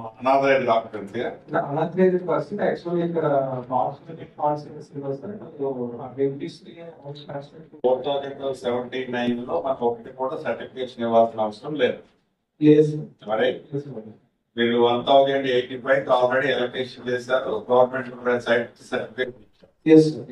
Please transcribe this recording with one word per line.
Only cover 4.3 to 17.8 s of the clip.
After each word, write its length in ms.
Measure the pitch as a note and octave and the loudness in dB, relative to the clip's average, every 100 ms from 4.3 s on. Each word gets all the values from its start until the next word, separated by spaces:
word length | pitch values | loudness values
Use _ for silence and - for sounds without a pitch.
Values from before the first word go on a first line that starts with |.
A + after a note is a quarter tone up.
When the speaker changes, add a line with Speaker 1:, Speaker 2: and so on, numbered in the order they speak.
| - | -4
Speaker 2:
కాన్స్టిట్యూన్సీ 600 | D3 D3 - D3+ - C#3+ | -2 -2 -6 -16 -14 -10
లో 60 | C#3 C#3 | -8 -8
సార్, 120 | G3 G#3 E3 - C#3 B2+ A#2+ A#2 | -8 -14 -14 -8 -6 -4 -6 -8
ఆ 40 | C3 B2 | -10 -4
ట్వంటీ 300 | C#3 C#3 E3+ - | -4 -4 -10 -12
త్రీ 160 | - E3+ E3+ E3 | -18 -18 -18 -18
హౌస్ 180 | C#3+ D3 - | -16 -16 -14
కన్స్ట్రక్షన్. 340 | C#3+ C#3 - - D3+ | -14 -14 -18 -20 -4
Speaker 1:
ఫోర్ 160 | B2 B2+ C3+ | 0 0 -2
థౌసండ్ 380 | C#3 C#3 C3+ C3+ C3 | -4 -6 -8 -8 -6
సెవెంటీ 360 | B2+ B2 B2 C3 B2+ B2 | -4 -4 -4 -8 -6 -4
నైన్ 240 | A#2+ A#2+ B2 | -2 -4 -4
లో 80 | E3 E3+ | -4 -2
మనకు 180 | - A#2+ | -2 -2
ఒకటి 240 | A#2 - B2+ | -2 -8 -8
కూడా 160 | C3 - B2 | -6 -6 -6
సర్టిఫికేషన్ 580 | A2+ - A#2+ B2+ - A#2 | -6 -8 -10 -10 -6 2
ఇవ్వాల్సిన 320 | A2+ A2+ A2+ G#2+ | 4 4 2 -4
అవసరం 280 | G#2+ A#2 D3+ | -4 -8 0
లేదు. 160 | A#2+ - - _ _ _ _ - D3+ | 0 -2 -10 _ _ _ _ 2 6
Speaker 2:
లేదు 180 | D3+ D3+ | 8 6
సార్. 380 | D3+ - - - | 0 -8 -14 -4
Speaker 1:
మరి 160 | A2 B2 | 0 0
Speaker 2:
ఎస్ 340 | - - C#3 C#3+ | 0 -6 -10 -10
సార్. 200 | A2+ G#2+ - _ _ _ A#2 | -12 -16 -18 _ _ _ 0
Speaker 1:
మీరు 180 | A#2 A#2+ A#2+ | 2 4 4
వన్ 160 | A#2+ A#2+ | 2 4
థౌసండ్ 400 | A#2 C#3 C#3 C3+ B2 | 6 6 2 0 0
ఎయిటీ 200 | B2 C3 B2 | 0 -4 0
ఫైవ్ 260 | C3+ - B2+ | 0 4 2
already 300 | B2 C3 C#3 | 4 2 0
allocation 480 | B2 B2 B2+ C3 - B2 | 0 -2 -4 -8 -8 -6
చేశారు, 400 | B2 A#2+ C3 - A2 G2 | -4 0 -2 0 -4 2
గవర్నమెంట్ 420 | B2 | 4